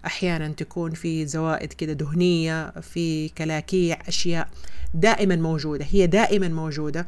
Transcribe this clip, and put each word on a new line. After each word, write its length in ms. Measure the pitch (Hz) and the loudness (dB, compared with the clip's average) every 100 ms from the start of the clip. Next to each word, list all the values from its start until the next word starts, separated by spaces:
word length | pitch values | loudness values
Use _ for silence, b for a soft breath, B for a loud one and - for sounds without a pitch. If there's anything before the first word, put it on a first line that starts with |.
| - | -8
أحيانا 420 | - 180 165 156 | -4 -2 -2 -4
تكون 440 | 151 156 - 165 | -8 -8 -6 -6
في 340 | 160 170 160 151 | -6 -4 -4 -4
زوائد 480 | 160 160 156 151 | -4 -2 -4 -6
كده 200 | - 160 | -8 -6
دهنية، 800 | 151 151 160 180 170 160 160 151 | -6 -4 2 2 2 0 -4 -6
في 580 | - 170 - 170 156 156 | -12 -10 -4 -2 -2 -6
كلاكيع، 720 | - 156 156 - 185 175 165 - | -6 -4 -4 -2 0 2 0 -2
أشياء 420 | - 175 170 151 B B B B | 2 4 2 0 B B B B
دائما 420 | 165 190 - 196 175 | 4 4 4 4 2
موجودة، 500 | 160 160 151 147 147 | 2 -2 -2 -4 4
هي 180 | 202 180 | 6 6
دائما 400 | 190 226 202 180 | 6 4 2 2
موجودة. 600 | 160 160 147 151 151 | -2 -4 -4 -4 -4